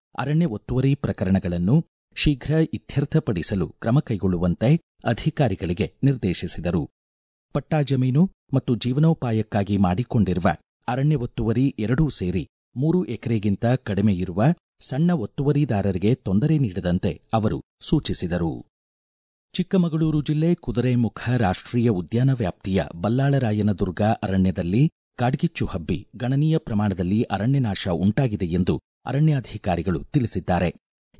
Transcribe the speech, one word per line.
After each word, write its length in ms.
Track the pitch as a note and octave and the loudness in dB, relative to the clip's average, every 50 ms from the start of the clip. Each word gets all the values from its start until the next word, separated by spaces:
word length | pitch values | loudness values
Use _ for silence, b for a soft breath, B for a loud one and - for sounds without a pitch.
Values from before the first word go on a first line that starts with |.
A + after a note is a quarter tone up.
| _ _ - - | _ _ -10 -6
ಅರಣ್ಯ 280 | B2+ C3+ D3+ D#3+ F3 | -4 -2 0 0 0
ಒತ್ತುವರಿ 480 | D3 G#2 G2+ - - B2 B2+ C3 C#3 C#3 | 0 -2 -6 -8 -4 -2 0 2 2 0
ಪ್ರಕರಣಗಳನ್ನು 920 | - - A2+ - - G2+ F#2 F#2+ F#2+ - F2+ F2 F2 F2 G2 C3+ E3 E3 - _ _ _ _ _ | 0 -2 -4 -4 -2 0 0 2 0 0 -2 -2 0 2 2 2 2 2 -2 _ _ _ _ _
ಶೀಘ್ರ 400 | - - D#3 C#3+ B2 - - D3+ D#3+ D#3+ - - | -2 0 0 0 0 -2 -2 0 0 0 0 -4
ಇತ್ಯರ್ಥಪಡಿಸಲು 960 | - - - - C#3+ C#3+ - - D#3+ - C3+ G#2 E2+ D#2+ - G#2+ F#2+ D#2+ - | -8 -10 -8 -6 -4 -2 0 0 0 0 0 -2 -2 -2 -2 -2 -2 -2 -4
ಕ್ರಮ 320 | - _ - A2+ A#2+ D3+ | -6 _ -2 0 0 0
ಕೈಗೊಳ್ಳುವಂತೆ 800 | - - A2+ F2+ G2 F#2+ F2+ E2 F2+ F2 E2+ - G#2+ B2 D#3+ E3+ - _ _ _ - | 0 0 -2 -2 0 0 0 0 0 0 0 2 2 2 2 2 0 _ _ _ -4
ಅಧಿಕಾರಿಗಳಿಗೆ 920 | A#2 A#2 - - D#3 - - C#3+ A2 F#2+ - F#2+ E2 F2+ - F2+ - - _ - | -4 -4 -2 -2 -4 -2 0 0 0 -2 -2 -4 -4 -2 -2 -4 -4 -2 _ 0
ನಿರ್ದೇಶಿಸಿದರು. 880 | C#3 C3+ A#2 - F#2+ E2 - F#2+ E2+ - - E2 F2 E2+ E2+ C2+ - _ _ _ _ _ _ _ _ _ _ _ _ - | 0 0 0 0 -2 -2 -2 -4 -8 -8 -6 -4 -2 -2 -2 -2 -4 _ _ _ _ _ _ _ _ _ _ _ _ -6
ಪಟ್ಟಾ 300 | C#3+ - _ D#3+ D3+ C#3+ | -6 -4 _ -2 0 0
ಜಮೀನು 480 | B2+ C3+ B2+ B2+ C3 B2+ D3+ F#3 G3 - _ _ _ C3 | 0 0 0 0 2 2 2 2 2 0 _ _ _ -2
ಮತ್ತು 220 | C3 - - B2 | -2 0 0 -2
ಜೀವನೋಪಾಯಕ್ಕಾಗಿ 1000 | G#2+ - A#2+ B2+ C#3+ D#3 E3 D#3+ - C3+ A#2+ A2+ A2 G#2 - - G#2+ G2 F#2+ G#2 | -2 -2 -2 0 2 4 2 2 2 0 0 0 0 0 0 -2 -2 0 0 2
ಮಾಡಿಕೊಂಡಿರುವ 760 | G2 G2 F2 F2+ G2+ B2 - - A#2 F#2+ F#2 F2 F2+ E2 F#2+ D#2 - _ _ _ _ _ - | 2 4 2 2 0 -2 0 0 2 2 2 0 0 0 0 0 -2 _ _ _ _ _ -6
ಅರಣ್ಯ 280 | B2 C3 C3+ D3+ D#3 | -2 0 0 0 0
ಒತ್ತುವರಿ 580 | B2+ A#2+ - - - A2+ A2 A2 A#2+ C3+ C#3 - - | 0 -2 -6 -6 -4 -2 0 0 2 0 0 0 -2
ಎರಡೂ 300 | G#2+ G2 - - D#3+ C3+ | -2 0 0 2 0 0
ಸೇರಿ 380 | - - F#2+ F2+ F2 F#2 C#3 - _ _ _ _ - | -2 -4 -4 -2 -2 -4 -4 -6 _ _ _ _ -6
ಮೂರು 280 | A#2+ C#3 D#3+ F3+ F#3 - | -2 0 2 2 0 0
ಎಕರೆಗಿಂತ 640 | - A#2 - - A2+ A#2 G#2+ G2 G#2+ G2 - - | -4 -6 -6 -4 -2 -2 0 0 0 0 0 0
ಕಡಿಮೆ 480 | A#2 B2+ - - - G2 F#2+ G2+ A2 G2 | 0 0 0 -2 -2 0 2 2 2 2
ಇರುವ 300 | F2 F2+ F2+ E2 F#2+ A2+ D#3 F3 - _ _ _ _ | 0 -2 -4 -2 2 2 2 2 0 _ _ _ _
ಸಣ್ಣ 300 | - - C3 C3+ E3 F3 | -10 -6 -2 0 0 0
ಒತ್ತುವರಿದಾರರಿಗೆ 1040 | F3 D3 G#2 - _ - C#3 C#3+ C#3+ C#3+ D3 B2 A#2 G2 F#2+ G2 F2+ F2 F2+ G#2+ C3 | 0 0 -4 -6 _ -2 0 0 2 2 0 0 0 0 0 0 0 0 2 0 0
ತೊಂದರೆ 440 | - - G2+ F#2 G#2 C3 D#3+ D#3+ D3 | 0 0 0 0 2 2 2 2 2
ನೀಡದಂತೆ 640 | C#3 G2+ F2 F#2+ - F2 F2 F#2 - F#2 D#2 - _ _ - | 2 0 -2 -2 0 0 0 0 0 -2 -4 -6 _ _ -2
ಅವರು 300 | A2+ G#2 G#2+ E2+ C2+ - _ _ _ | 0 0 0 -2 -4 -6 _ _ _
ಸೂಚಿಸಿದರು. 880 | - - E3+ D3+ - - F2+ - - E2 E2+ E2+ E2+ D#2+ C2 A#1 - _ _ _ _ _ _ _ _ _ _ _ _ _ _ _ _ _ - | -4 0 0 0 0 -2 -4 -4 -4 -4 -2 -2 -2 -4 -4 -6 -12 _ _ _ _ _ _ _ _ _ _ _ _ _ _ _ _ _ -6
ಚಿಕ್ಕಮಗಳೂರು 680 | - F3 - G3 F#3 E3+ E3+ D3 D#3+ D#3+ D#3 D3+ D3+ C#3+ | -6 -2 0 2 2 2 2 0 0 0 0 0 0 0
ಜಿಲ್ಲೆ 320 | - D3+ D3+ D#3+ E3+ F3 | 0 0 0 2 2 0
ಕುದುರೆಮುಖ 720 | - - - - A#2+ A#2 B2+ B2 B2 A#2 G#2 - - - A#2+ B2+ | 0 -2 -2 -2 0 0 2 2 2 2 0 -2 -4 -4 -2 0
ರಾಷ್ಟ್ರೀಯ 520 | A#2 A2+ F2+ F#2 - - - - A#2+ A#2 A#2+ | 2 2 0 0 -2 -4 -4 -2 0 2 2
ಉದ್ಯಾನ 420 | G#2 F2+ F2 - A2 A#2 B2+ C#3 C3+ | 2 0 -2 -2 0 2 2 2 2
ವ್ಯಾಪ್ತಿಯ 500 | A#2+ G#2+ E2+ - _ - G2+ F#2+ F#2 E2 - - | 0 -2 -4 -4 _ -4 -2 0 0 -2 -2 -6
ಬಲ್ಲಾಳರಾಯನದುರ್ಗ 1080 | E2+ F#2 G#2 A#2+ C3 C3+ C#3 C#3 C#3 B2 G#2+ G#2 G#2+ G2+ G#2+ G2 - G2+ F2+ E2+ - G#2 | -4 -2 0 0 2 2 2 2 2 0 0 0 0 0 0 0 0 -2 -4 0 0 0
ಅರಣ್ಯದಲ್ಲಿ 840 | G#2+ A2 - - G2 G2 F#2+ F#2 F#2+ E2+ G2 E2+ F2 F#2 B2 D3+ E3+ - _ _ _ _ - | 2 2 0 -2 0 0 2 2 2 0 -2 -2 0 2 2 2 2 0 _ _ _ _ -2
ಕಾಡ್ಗಿಚ್ಚು 480 | A#2+ B2 - - - E3 - - G#2+ | -2 -2 0 0 -2 -4 -4 -4 -6
ಹಬ್ಬಿ 420 | - - F2 D#2+ - F2+ D2+ - - - | -6 -6 -6 -6 -4 -6 -6 -6 -10 -10
ಗಣನೀಯ 420 | G2 B2 B2 C3+ C#3 D#3 D#3+ D#3+ D#3 | -6 -4 -2 0 2 2 2 0 0
ಪ್ರಮಾಣದಲ್ಲಿ 640 | - - A2+ G#2 G#2+ G2+ F#2+ F#2 F2+ F2 G2+ A2 A#2+ | -2 -2 -2 0 0 0 0 -2 -2 0 0 0 0
ಅರಣ್ಯನಾಶ 680 | - - F#2 G#2 B2+ C#3 C#3 B2 G#2+ F#2 - - F#2+ | -2 -2 -2 0 0 0 0 0 -2 -2 -4 -4 -2
ಉಂಟಾಗಿದೆ 580 | E2+ D2 F2+ G#2 - - C3+ A#2+ G#2 - F#2+ | -2 0 2 0 2 2 0 -2 -2 -2 -2
ಎಂದು 340 | D#2+ F2 F2 F2+ - - D#2+ - _ _ _ - | -2 0 0 0 0 -2 -2 -4 _ _ _ -8
ಅರಣ್ಯಾಧಿಕಾರಿಗಳು 960 | - B2 C#3 D#3 D#3 D3 C3+ A2 - - G#2+ - G2 F2 E2+ D#2+ F#2+ E2+ D2 - | -6 -2 2 2 2 2 0 -2 -6 -12 -8 -4 -2 -2 -2 0 -2 -4 -4 -4
ತಿಳಿಸಿದ್ದಾರೆ. 720 | - - B2+ A#2+ - - F#2+ - - F2+ F2+ F#2 E2 - _ _ _ _ _ _ _ _ | -2 -2 -2 0 -2 -2 -4 -2 -2 0 0 0 -2 -2 _ _ _ _ _ _ _ _